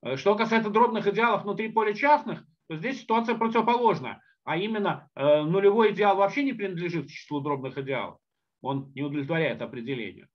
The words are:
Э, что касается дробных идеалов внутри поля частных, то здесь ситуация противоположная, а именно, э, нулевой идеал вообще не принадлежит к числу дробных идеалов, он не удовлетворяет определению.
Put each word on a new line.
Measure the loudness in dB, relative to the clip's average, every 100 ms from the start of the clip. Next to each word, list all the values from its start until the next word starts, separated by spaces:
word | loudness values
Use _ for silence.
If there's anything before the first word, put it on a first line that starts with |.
Э, | -6 0
что | 2 2
касается | 2 0 2
дробных | 2 2 2 -2
идеалов | 0 0 0
внутри | -2 -6 -2
поля | -2 -2
частных, | 0 4 4 2 -10 -12 _ _
то | -8
здесь | -6 -8
ситуация | 0 0 0
противоположная, | -2 0 2 2 2 2 2 -4 -12 _ _
а | -6 -4
именно, | -2 -2 -2 -4 -10
э, | -2 4 4
нулевой | 4 4 4 6 4
идеал | 4 2 4
вообще | 2 2
не | -2
принадлежит | -2 -6 -6 -4 -4 -8
к |
числу | -14 -8 -6
дробных | -4 -6 -6 -10
идеалов, | -6 -6 -6 -12 _ _ _ _
он | -6 -6 -8
не | -8
удовлетворяет | -6 -6 -2 0 0 -2
определению. | -8 -10 -8 -8 -8 -12 -20